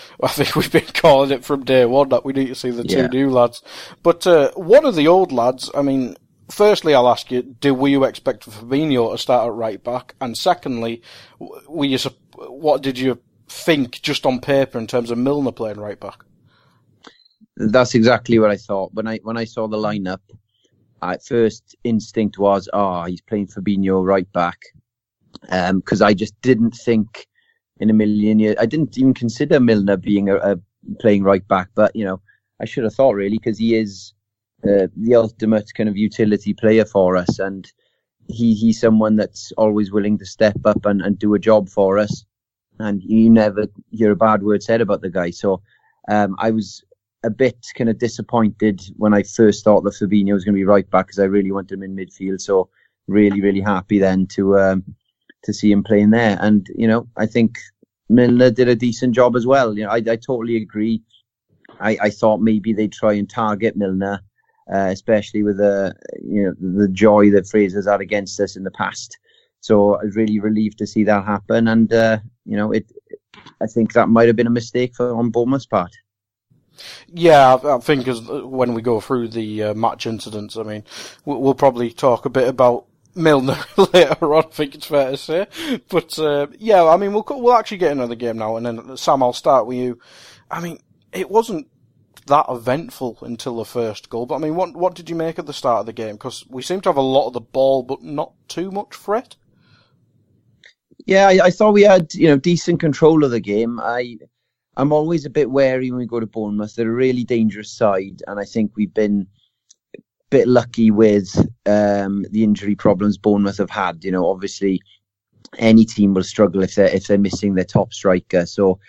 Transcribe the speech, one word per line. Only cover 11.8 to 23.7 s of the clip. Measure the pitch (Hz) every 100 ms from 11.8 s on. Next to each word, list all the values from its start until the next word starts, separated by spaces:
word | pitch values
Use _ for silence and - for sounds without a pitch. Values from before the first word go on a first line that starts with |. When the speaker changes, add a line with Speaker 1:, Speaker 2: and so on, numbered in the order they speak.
| 139
Speaker 1:
you | 131
sup-, | 135 - _ -
what | - 131 156 139
did | 135 127
you | 131 120 _ _ -
think | - - 151 120 -
just | - 143 143
on | 123
paper | - 139 135 143
in | 110
terms | 127 117
of | 120
Milner | 131 147 131
playing | - 110 104
right | 104 98
back? | 101 - _ _ _ _ _ _ _ _ - _ _ _ _ -
Speaker 2:
That's | 110 127 120
exactly | 123 113 113 - 113
what | 107
I | 101
thought. | - 98 95
When | 107 110
I, | 110
when | 110 117
I |
saw | 113 - 110
the | 107
lineup, | 107 104 92 95 _ - _ _ _ _ _ _
I, | 90 92
first | - 117 110 - _ _
instinct | 120 110 - 117 104 95
was, | 101 98 95
"Ah, | 101 98 87 87
he's | 90
playing | - 107 98
Fabinho | - 95